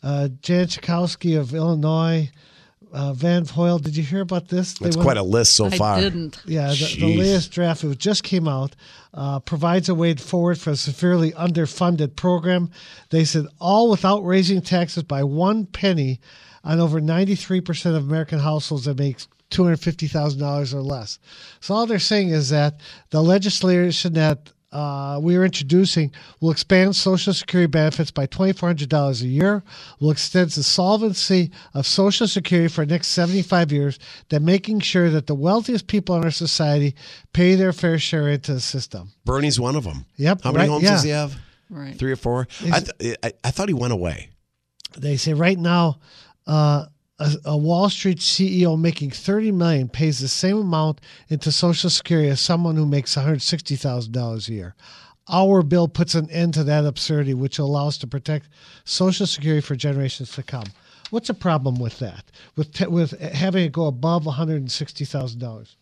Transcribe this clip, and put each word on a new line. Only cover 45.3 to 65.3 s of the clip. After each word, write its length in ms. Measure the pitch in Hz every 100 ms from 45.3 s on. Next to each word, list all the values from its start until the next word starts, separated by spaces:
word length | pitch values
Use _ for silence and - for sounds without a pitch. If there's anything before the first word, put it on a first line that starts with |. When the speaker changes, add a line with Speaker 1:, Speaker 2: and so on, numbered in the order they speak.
Speaker 1:
right 240 | 151 170 190
now, 400 | 170 175 170 143 _ - - _ -
uh, 380 | 151 147 147 - _ _ _
a, 140 | 147 147 147
a 120 | 151
Wall 320 | 156 170 202
Street 320 | - 196 175
C 400 | - - 190 185
E 40 | 175
O 80 | 160
making 340 | 165 160 143
thirty 400 | 123 - 208 220
million 360 | 190 170 151 127
pays 320 | - 160 131
the 80 | 131
same 300 | - 180 208
amount 420 | 196 160 156 151 - - _
into 200 | 156 -
Social 400 | 151 175 170 180
Security 380 | - - 165 147
as 120 | 135
someone 340 | - 170 170 160
who 100 | 151
makes 300 | 143 135 -
a 60 |
hundred 200 | 139 151
sixty 360 | - 165 - 139
thousand 340 | 139 123 113
dollars 380 | 120 120 113 104
a 40 |
year. 220 | 110 90 - - - - _ _
Our 340 | 175 196 196
bill 240 | 151 175 170
puts 260 | - 170
an 160 | 170 156
end 240 | 160 170 156
to 80 | 143
that 200 | 151 147
absurdity, 480 | - - 151 139
which 240 | 127 135 -
allows 400 | 143 143 143 143
to 80 | 123
protect 420 | 139 - 151 - _ - -
Social 420 | - - 185 180 196
Security 360 | - 147 151
for 160 | - 131
generations 560 | 147 139 135 - 127
to 100 | -
come. 220 | - 131 101 - _ _ -
What's 200 | 226 -
the 40 |
problem 460 | 202 185 156 131 123
with 180 | 120 -
that? 260 | 110 90 - - - -
With 160 | 151
te-, 140 | - 180
with 300 | 175 165 -
having 460 | - 139 190 185 170
it 60 |
go 140 | 160 160
above 400 | 123 156 170 156
a 40 |
hundred 260 | 131 160 156
and 140 | 131
sixty 340 | - 147 - 143
thousand 340 | 143 131